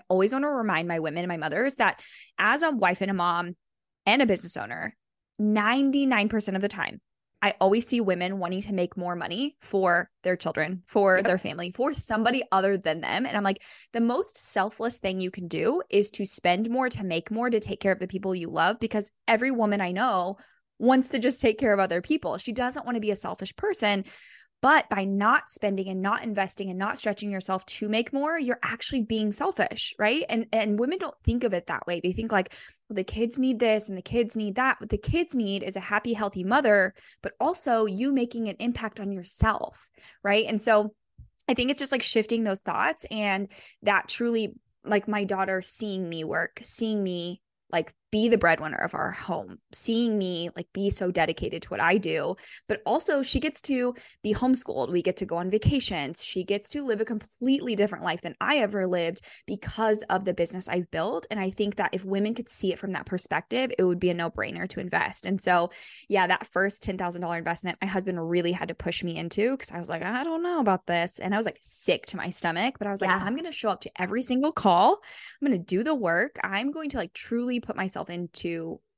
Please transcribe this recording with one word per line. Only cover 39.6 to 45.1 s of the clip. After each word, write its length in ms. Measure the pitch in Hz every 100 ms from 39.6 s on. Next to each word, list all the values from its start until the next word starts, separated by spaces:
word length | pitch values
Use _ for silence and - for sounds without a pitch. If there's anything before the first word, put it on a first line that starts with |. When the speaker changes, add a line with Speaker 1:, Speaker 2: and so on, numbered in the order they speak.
| - - - _ - _
Speaker 1:
right? 220 | 202 208 -
And 120 | 214
so 360 | 233 214 214 - _ - - - -
I 60 |
think 160 | 247 254
it's 100 | 277
just, 120 | 269
like, 100 | 254
shifting 420 | - 226 214 233
those 180 | 220 196
thoughts, 440 | 190 196 226 320 -
and 400 | 220 208 190 196 - - _
that 240 | 202 196 -
truly, 480 | - 240 233 214 - _ _
like, 240 | - 208
my 180 | 208